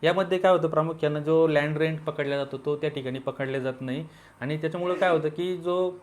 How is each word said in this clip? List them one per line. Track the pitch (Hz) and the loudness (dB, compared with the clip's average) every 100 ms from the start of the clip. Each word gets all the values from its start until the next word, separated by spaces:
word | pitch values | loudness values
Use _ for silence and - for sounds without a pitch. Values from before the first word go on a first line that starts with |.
| 156 | 0
यामध्ये | 185 180 185 | 2 2 4
काय | 190 | 6
होतं, | 180 160 | 4 4
प्रामुख्यानं | 160 160 160 147 151 | 0 0 0 0 0
जो | 147 160 165 | 2 4 6
लँड | 151 147 151 | 4 2 0
रेंट | 160 160 | 0 -2
पकडला | 156 151 139 143 | -6 -4 -2 -2
जातो | 139 135 147 | -4 -6 -4
तो | 147 | -2
त्या | 151 | -2
ठिकाणी | 147 131 131 | -4 -6 -6
पकडला | 135 127 135 135 | -6 -6 -4 -4
जात | 131 131 | -4 -6
नाही | 131 135 160 - - - | -6 -6 -8 -16 -20 -10
आणि | 127 156 | -6 -4
त्याच्यामुळं | 160 175 175 | -4 -2 -2
काय | 180 185 | 2 4
होतं | 160 156 | 4 0
की | 156 180 180 | -4 -4 -4
जो | 170 180 185 180 | -2 0 -2 -4